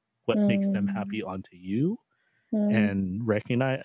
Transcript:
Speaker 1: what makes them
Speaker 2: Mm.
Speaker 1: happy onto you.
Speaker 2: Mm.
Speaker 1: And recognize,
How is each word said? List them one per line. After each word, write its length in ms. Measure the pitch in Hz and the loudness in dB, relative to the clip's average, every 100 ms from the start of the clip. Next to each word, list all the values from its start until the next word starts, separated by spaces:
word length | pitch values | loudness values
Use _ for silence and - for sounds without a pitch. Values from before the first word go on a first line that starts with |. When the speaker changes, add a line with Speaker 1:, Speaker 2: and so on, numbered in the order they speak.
| _ _ | _ _
Speaker 1:
what 140 | - 214 | 0 2
makes 280 | 202 202 196 | 4 2 2
them 180 | 196 202 | 0 0
Speaker 2:
Mm. 80 | |
Speaker 1:
happy 280 | 196 - 107 | -2 -4 -6
onto 320 | - 92 - 90 | -6 -8 -10 -16
you. 420 | 92 107 165 233 _ _ _ _ - | -4 0 0 -2 _ _ _ _ -4
Speaker 2:
Mm. 240 | 220 208 | 0 2
Speaker 1:
And 540 | 110 104 98 95 101 117 | 2 2 0 -2 -4 0
recognize, 540 | 104 - 120 131 131 | -2 0 0 0 -2